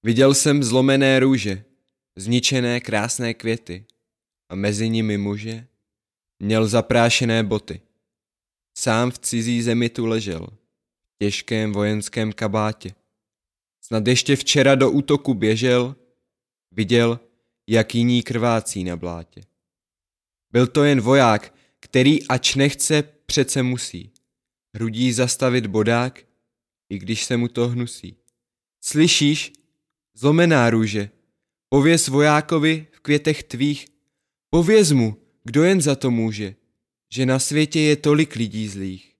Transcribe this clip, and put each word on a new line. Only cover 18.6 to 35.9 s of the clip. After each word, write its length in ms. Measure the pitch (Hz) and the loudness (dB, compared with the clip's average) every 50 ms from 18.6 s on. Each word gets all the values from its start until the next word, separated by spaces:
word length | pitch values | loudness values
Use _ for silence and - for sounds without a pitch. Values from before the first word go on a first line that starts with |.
| 107 - - 101 92 | -4 -6 -8 -6 -6
na 140 | 90 90 87 | -6 -8 -8
blátě. 440 | 87 87 85 85 85 _ _ - 98 _ _ _ _ _ _ _ _ _ _ _ _ _ _ _ _ _ _ _ _ _ | -8 -10 -10 -12 -14 _ _ -20 -20 _ _ _ _ _ _ _ _ _ _ _ _ _ _ _ _ _ _ _ _ _
Byl 160 | - 120 127 123 | 0 0 0 2
to 160 | - 151 143 | 2 2 2
jen 180 | 147 143 131 | 4 2 2
voják, 520 | 107 120 135 139 131 117 107 104 - - _ _ _ _ _ _ | 2 4 4 4 6 4 2 0 -2 -8 _ _ _ _ _ _
který, 480 | - _ - 131 127 139 156 143 - - | -20 _ 0 4 4 4 4 2 0 -2
ač 280 | 127 127 - - - | -4 -2 -2 -2 0
nechce, 480 | 135 139 143 139 - - - 156 151 147 151 _ _ _ | 2 0 0 0 -2 -2 0 0 -2 -2 -4 _ _ _
přece 380 | - - 151 135 131 - 139 127 | -6 -2 -2 -2 -2 -2 -2 -2
musí 480 | 127 127 123 - - - 87 90 - _ _ _ _ _ _ _ _ _ _ _ _ _ | -2 -4 -6 -8 -12 -12 -14 -16 -16 _ _ _ _ _ _ _ _ _ _ _ _ _
hrudí 380 | 107 113 113 107 113 127 127 120 | -8 -6 -6 -2 0 0 0 0
zastavit 540 | 117 127 120 - - 135 127 123 127 110 104 | 0 -2 -2 -2 -2 -2 0 0 0 -2 -2
bodák, 560 | 98 110 107 110 117 117 120 131 - - _ _ _ _ _ _ _ _ _ _ _ _ _ _ | 0 0 0 2 2 0 -2 -4 -8 -12 _ _ _ _ _ _ _ _ _ _ _ _ _ _
i 80 | 101 98 | -12 -12
když 260 | 95 95 113 104 - | -6 -6 -6 -6 -4
se 140 | - 127 117 | -4 -2 -2
mu 100 | 120 120 | -2 -2
to 200 | - 120 120 123 | -2 -2 -2 -2
hnusí. 480 | 120 123 120 120 - - - 92 98 _ _ _ _ _ _ _ _ _ _ _ _ _ | -2 -4 -6 -8 -10 -14 -18 -18 -20 _ _ _ _ _ _ _ _ _ _ _ _ _
Slyšíš, 720 | - - - 147 160 175 - - 151 143 151 156 - - _ _ _ _ _ _ _ _ _ _ _ _ _ | -12 -6 2 2 2 4 4 2 2 2 2 0 -4 -10 _ _ _ _ _ _ _ _ _ _ _ _ _
zlomená 560 | - 120 143 151 165 175 170 160 135 120 117 | -2 0 2 4 6 4 4 6 4 4 4
růže, 400 | 113 113 113 107 101 107 101 104 _ _ _ _ _ _ _ _ _ _ _ _ | 4 2 0 0 -2 -4 -6 -6 _ _ _ _ _ _ _ _ _ _ _ _
pověz 380 | - 139 139 156 170 160 - - | 2 4 4 4 4 2 0 0
vojákovi 800 | 131 139 147 151 151 151 151 - 170 160 147 156 160 160 156 _ | 2 2 4 4 2 2 0 0 -2 0 2 0 0 -2 -6 _
v 80 | _ _ | _ _
květech 440 | _ - 147 143 143 160 151 - - | _ 0 0 0 2 0 -4 -4 -6
tvých, 440 | _ - 120 135 147 147 143 - _ _ _ _ _ _ _ _ _ _ _ _ _ | _ -6 -2 -2 -2 -2 -4 -8 _ _ _ _ _ _ _ _ _ _ _ _ _
pověz 420 | - 165 170 165 220 220 208 156 | 0 0 2 4 6 4 6 4
mu, 260 | 147 131 117 110 104 - _ _ _ _ _ | 4 2 2 0 -2 -8 _ _ _ _ _
kdo 200 | 117 113 143 160 | -4 0 2 2
jen 180 | 180 196 190 | 4 2 2
za 140 | 143 147 | 0 0